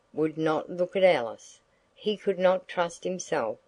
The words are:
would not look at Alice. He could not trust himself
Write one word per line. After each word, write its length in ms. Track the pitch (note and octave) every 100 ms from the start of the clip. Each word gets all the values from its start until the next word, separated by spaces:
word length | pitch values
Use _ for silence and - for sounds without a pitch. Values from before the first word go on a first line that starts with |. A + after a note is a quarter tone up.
| _
would 240 | - D#3 D#3
not 320 | D#3+ D#3 -
look 260 | F3 F3 G3
at 80 |
Alice. 560 | F#3 D#3 A#2 G#2 - - _ _ _ _
He 220 | G#3 G#3
could 220 | - F3+
not 280 | F#3 F#3 -
trust 360 | - E3+ -
himself 540 | F3+ F#3 - D#3 A2+ A#2